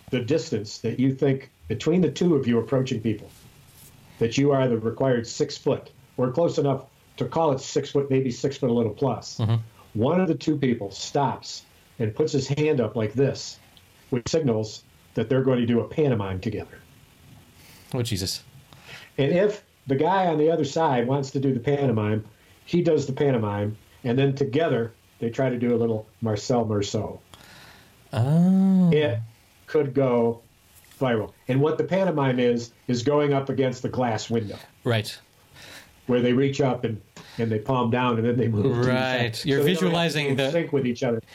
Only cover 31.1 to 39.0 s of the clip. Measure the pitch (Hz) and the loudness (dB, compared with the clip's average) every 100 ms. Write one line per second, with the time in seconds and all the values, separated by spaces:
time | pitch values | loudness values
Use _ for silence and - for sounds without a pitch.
31.1 | 113 95 - - 131 151 156 139 185 185 | 0 -4 -8 -2 2 2 0 0 2 2
32.1 | 147 135 127 123 120 113 - - 120 123 | 2 2 2 2 2 -4 -10 -4 -2 2
33.1 | 147 147 135 135 123 127 123 110 123 120 | 2 4 0 0 0 0 -2 -6 -2 -2
34.1 | 107 - 117 101 110 - _ 123 113 104 | -2 -2 -4 -4 -10 -16 _ -2 -2 -2
35.1 | - _ _ _ - - - - _ - | -10 _ _ _ -20 -20 -20 -20 _ -2
36.1 | 123 120 123 139 135 135 113 - 104 - | 2 4 4 2 2 0 0 -4 -6 -12
37.1 | - - - 113 107 107 127 117 123 123 | -20 -14 -4 -2 -2 0 0 0 0 0
38.1 | 113 117 127 117 104 131 120 127 127 | 0 0 0 0 2 0 2 0 0